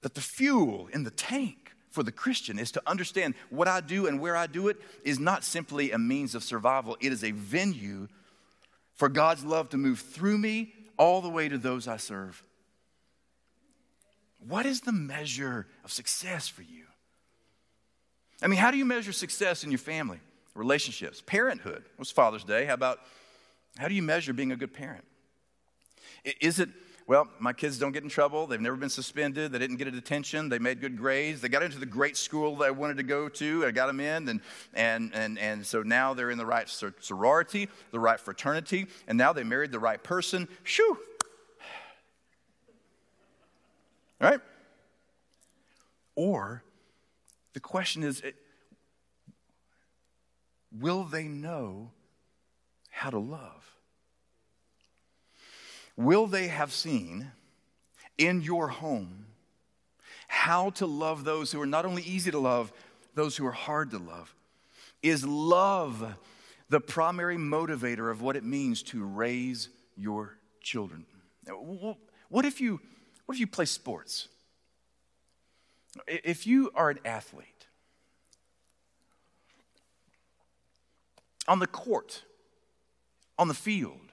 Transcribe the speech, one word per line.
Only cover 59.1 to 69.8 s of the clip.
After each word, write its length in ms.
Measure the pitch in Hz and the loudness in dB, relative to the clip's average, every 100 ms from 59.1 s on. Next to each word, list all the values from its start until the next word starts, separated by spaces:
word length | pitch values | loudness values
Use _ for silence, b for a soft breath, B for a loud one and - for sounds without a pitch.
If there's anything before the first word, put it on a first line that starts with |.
| 92 107 - _ _ _ _ _ _ B B B | -14 -20 -20 _ _ _ _ _ _ B B B
how 420 | - - 170 190 | 0 4 4 2
to 160 | 190 185 | 0 -2
love 380 | 147 160 156 | 0 -2 -2
those 280 | 139 156 151 | -2 -2 -2
who 80 | 147 | -4
are 60 | 143 | 0
not 180 | 151 | 0
only 180 | 165 180 | 0 -4
easy 280 | 170 185 180 | -4 -2 0
to 80 | 151 | 0
love, 340 | 131 123 113 - B B B | 2 2 0 -8 B B B
those 220 | - 151 131 | -2 -2 0
who 100 | 135 | -4
are 60 | |
hard 380 | 120 - 151 143 | -4 -2 -2 -2
to 80 | 107 | -4
love? 360 | 87 85 85 _ _ b b b b b | -10 -14 -16 _ _ b b b b b
Is 240 | 156 156 135 | 2 4 2
love 880 | 147 156 175 190 196 151 110 113 98 B B B B B | 0 4 6 6 4 -2 -6 -8 -10 B B B B B
the 100 | 147 | 0
primary 560 | - - 165 175 175 170 | 2 2 2 2 -2 -2
motivator 720 | 151 151 160 147 120 117 113 | -2 -2 -2 -2 -4 -4 -4
of 120 | 110 | -2
what 140 | 123 135 | -2 -2
it 80 | |
means 380 | 113 139 135 113 | -2 -2 0 -2
to 200 | - 117 | -4 -8
raise 640 | 101 98 117 123 127 120 110 - | -6 -2 -2 -2 -4 -6 -8 -12